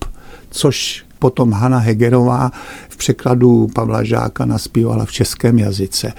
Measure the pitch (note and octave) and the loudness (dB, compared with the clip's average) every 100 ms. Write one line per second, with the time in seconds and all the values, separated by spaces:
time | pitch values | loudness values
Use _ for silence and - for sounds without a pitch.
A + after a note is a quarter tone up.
0 | - - - - - - C#3+ - - - | -12 -14 -18 -20 -16 -2 0 0 -6 -10
1 | - - C3 - A#2 G2+ B2+ B2+ A2+ A2 | -16 -2 0 2 0 2 2 2 2 2
2 | A#2 B2 B2 A#2+ B2+ - - - - - | 4 4 4 2 -2 -6 -16 -18 -18 -8
3 | - - B2+ B2 B2 A#2 A2 A#2 A2+ A2 | -4 -2 0 4 6 4 2 -2 -2 -2
4 | A2 A#2 A#2 - B2 A2 - A#2+ A#2 A2+ | -2 -2 -2 -4 -2 -2 -2 -2 0 -2
5 | A2 - A2 - A#2+ A#2 G#2 G2 G2 - | -4 -2 -4 0 2 2 2 -2 -4 -6
6 | A2+ | -8